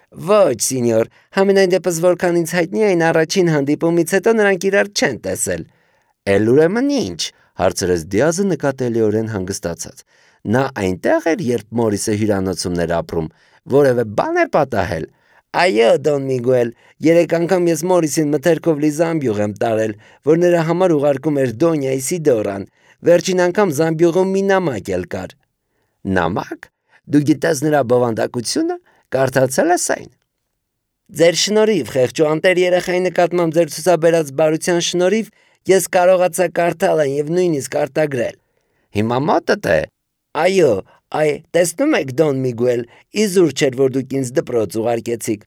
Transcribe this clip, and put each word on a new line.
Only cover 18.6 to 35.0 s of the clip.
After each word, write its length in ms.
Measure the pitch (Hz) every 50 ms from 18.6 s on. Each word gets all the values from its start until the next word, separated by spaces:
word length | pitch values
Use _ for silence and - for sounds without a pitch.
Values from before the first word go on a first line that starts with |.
| - 170 156 143
լի 80 | 151 151
զամբյուղ 480 | 147 151 170 165 165 160 135 117 104 104
եմ 140 | 104 104 101
տարել, 380 | - 120 117 110 107 110 110 104 107 - - - _ -
որ 100 | 135 160 170
նրա 240 | 175 175 175 170
համար 320 | 160 165 170 175 190 180 160
ուղարկում 440 | 143 139 147 139 131 139 156 147 139
էր 120 | 135 123 107
Դոնյա 380 | 113 165 165 165 147 135 135 135
Իսիդորան։ 680 | 135 131 - 180 175 151 147 123 107 104 101 98 101 92 - _ _ _ _ _ -
Վերջին 400 | - 165 175 175 - 185 185 180 180
անգամ 260 | 180 175 214 208 185
զամբյուղում 640 | 135 143 160 160 160 156 175 170 156 185 185 190 190
մի 80 | 196 196
նամակ 460 | 196 196 190 180 151 120 98 85 98
էլ 140 | 92 90 90
կար"։ 240 | - - 95 92 - - _ _ _ _ _ _ _ _ _ _ _ _ _ -
"Նամակ։ 560 | 98 95 92 85 - 101 135 - - 339 - - _ _ _ _ _ _ _ _ -
Դու 140 | 139 147
գիտես 360 | 143 143 151 151 - 170 160 131
նրա 200 | 147 156 151 143
բովանդակությունը, 920 | 131 110 123 123 123 120 110 110 117 117 - 123 117 - - 302 330 339 359 349 _ _ _ _ _ -
կարդացե՞լ 580 | - 131 135 127 - - - - 131 - 285 339
ես 160 | 359 - - -
այն"։ 200 | - - - - _ _ _ _ _ _ _ _ _ _ _ _ _ _ _ _ _ _ _ -
"Ձեր 240 | 190 147 165 175 170
շնորհիվ, 500 | 165 - 190 214 214 220 214 220 160 120
խեղճ 300 | 101 - 131 127 120 - -
ու 100 | 156 151
անտեր 280 | 156 160 - 190 180 180
երեխայի 420 | 180 180 180 180 - 190 180 180
նկատմամբ 540 | 185 185 165 185 175 170 180 175 170 165 151
ձեր 140 | 165 170 147
ցուցաբերած 580 | - - - 180 175 165 165 170 165 165 156 139
բարության 480 | 135 143 156 156 160 160 - 185 175 170
շնորհիվ, 440 | 165 - - 175